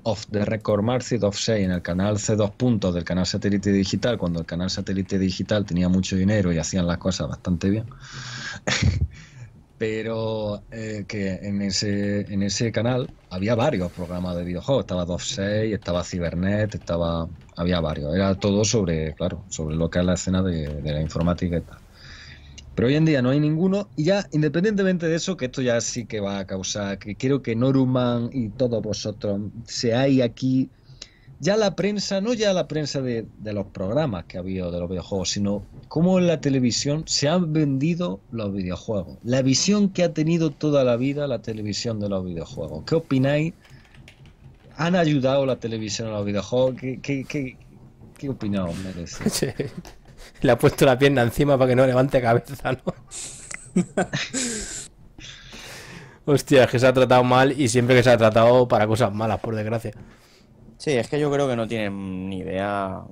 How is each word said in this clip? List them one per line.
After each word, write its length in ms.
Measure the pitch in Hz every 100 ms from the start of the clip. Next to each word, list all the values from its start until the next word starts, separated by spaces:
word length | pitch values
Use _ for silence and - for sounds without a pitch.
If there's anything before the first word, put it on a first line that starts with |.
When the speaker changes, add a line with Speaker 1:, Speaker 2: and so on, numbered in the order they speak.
Speaker 1:
Off 220 | 117 101 -
the 140 | 104 104
Record 360 | 110 - 104
Marcy, 360 | 113 123 - 120
dove 180 | 101 98
seis, 280 | - 110 95
en 60 |
el 100 | 87
canal 360 | 85 87 101 104
C 180 | - 107
dos 140 | 101
Puntos 440 | - 127 110 98 87
del 80 |
canal 220 | 85 90 90
Satélite 460 | 101 104 101 101
Digital, 460 | 98 95 101 123 113
cuando 220 | 87 85
el 60 | 82
canal 240 | 85 92
Satélite 500 | 104 98 98 95 98
Digital 460 | 95 92 98 107 101
tenía 240 | 85 90
mucho 260 | 92 92 95
dinero 360 | 95 107 90
y 40 | 82
hacían 300 | 80 95 87
las 100 | 85
cosas 300 | 95 90 76
bastante 420 | - - 85 98
bien. 160 | 107 117 - - - - - - - -
<laughs> 1120 | - - - - - - - 120 - - -
Pero, 840 | 110 110 110 113 110 110 104 104 -
eh, 320 | 113 110 107 92
que 260 | 107 98
en 280 | 92 101 101
ese, 600 | 101 92 104 101 101 101 92
en 80 | 98
ese 280 | 101 - 117
canal 380 | 110 117 127 147 - -
había 240 | 92 101 117
varios 360 | 147 113 87
programas 440 | - 85 87 90 87
de 60 | 87
videojuegos. 380 | 87 - 131
Estaba 200 | 92 90 87
dove 180 | 87
seis, 500 | - - 98 107 110
estaba 300 | 95 - 87
Cibernet, 720 | 85 92 82 85 95 104 107 87
estaba, 520 | - 85 85 82 82 - - -
había 220 | 87 90
varios. 340 | 78 73 73 87
Era 180 | 98 92
todo 280 | 104 101
sobre, 500 | 107 113 87 80 80 76
claro, 280 | 82 82 -
sobre 260 | - 78 80
lo 140 | 82
que 100 | 90
es 60 | 90
la 80 |
escena 280 | 87 - 92
de, 260 | 95 82 73 73
de 100 | 76
la 80 | 76
informática 560 | 78 80 85 87 90 85
y 40 |
tal. 160 | - - - - - - - - - - - -
Pero 120 | 117
hoy 80 | 147
en 100 | 160
día 160 | 139
no 80 | 123
hay 80 | 143
ninguno, 480 | 151 156 185 196 208 -
y 100 | 156
ya, 200 | 202 190
independientemente 760 | 151 151 160 214 202 190 180 165
de 80 | 160
eso, 220 | 190 185
que 80 | 123
esto 160 | -
ya 180 | 127 117
sí 240 | 110 120 110
que 140 | 110
va 180 | 98 101
a 80 | 92
causar, 500 | 95 92 104 101 98
que 180 | 107 98
quiero 260 | 131 139
que 120 | 127 113
Noruman 720 | 131 135 127 127 123 120 120
y 160 | 135 107
todos 320 | 113 123 110
vosotros 600 | 104 101 110 101 104 101 101 - -
seáis 560 | - 120 117 139 131
aquí, 480 | 120 - 131 131 131 - - - - _ - -
ya 160 | 147 214
la 200 | 202 156
prensa, 440 | 196 208 - 196
no 140 | 214
ya 180 | 233 214
la 160 | 185 147
prensa 320 | 151 143 143
de, 260 | 127 117 104 -
de 160 | 104
los 140 | 101 95
programas 580 | - 95 131 156 90 -
que 120 | 92
ha 20 |
habido 320 | 92 95 90
de 80 | 87
los 100 | 87
videojuegos, 400 | 92 - 98 92
sino 340 | 104 101 101 - - -
cómo 300 | 151 175 185
en 80 | 175
la 160 | 151
televisión 640 | 143 135 123 - 139 151 156
se 220 | - 143
han 240 | 180 165
vendido 680 | 156 147 135 156 170 175 196 -
los 200 | 113 104
videojuegos, 680 | 98 90 87 - 104 85 -
la 200 | 117 131
visión 460 | 135 127 185 208 202
que 140 | 190
ha 100 | 170 160
tenido 340 | 156 170 160
toda 340 | - 156 143
la 120 | 127 117
vida 320 | 135 143 143
la 160 | 117
televisión 560 | 117 107 104 98 120 110
de 100 | 104
los 160 | 95 92
videojuegos. 600 | 82 78 - 78 78 -
¿Qué 80 | 160
opináis? 580 | - 135 135 147 160 - - - - - - - - - - - - -
¿Han 180 | 165 180
ayudado 500 | 160 147 127 139 135
la 120 | 120
televisión 500 | 113 113 107 98 113
a 40 |
los 120 | 107 101
videojuegos? 480 | 101 95 123 131 113
¿Qué, 180 | 131 123
qué, 200 | - 139
qué, 320 | 123 151 131 - - - - - - -
qué 120 | 139
opinión 380 | 123 107 101 87
os 80 | 87
merece? 500 | 95 85 82 - 214
Speaker 2:
<laughs> 0 |
Sí. 180 | - 139 - 139 - - - - - - -
Le 100 | 135
ha 60 | 117
puesto 280 | 147 - 143
la 120 | 123
pierna 240 | 139 135
encima 360 | 117 - 143 135
para 120 | 131
que 60 | 123
no 100 | 135
levante 360 | 123 139 139
cabeza, 500 | 120 120 - 135 131
¿no? 200 | 127 - - - - - - - - - 185
<laughs> 180 | 180 - 185 - - 262 247 214 - - - - - - - - - - - - - - - - -
Hostia, 380 | 139 - 139
es 80 | 120
que 80 | 123
se 80 | 131
ha 60 |
tratado 300 | 127 120 127
mal 360 | 127 127 135 135
y 80 | 131
siempre 280 | 120 120 127
que 80 |
se 60 | 123
ha 80 | 117
tratado 500 | 113 110 117 127 123
para 200 | 117 107
cosas 260 | 110 110
malas, 260 | 104 110 95
por 160 | 123 110
desgracia. 360 | 107 113 110 - - - - - _ - - -
Speaker 3:
Sí, 140 | -
es 160 | 127 110
que 120 | 147
yo 120 | 147
creo 160 | 139 139
que 80 | 117
no 120 | 110
tienen 640 | 113 104 98 95 92 95
ni 80 | 95
idea, 640 | 87 92 101 101 95 92 92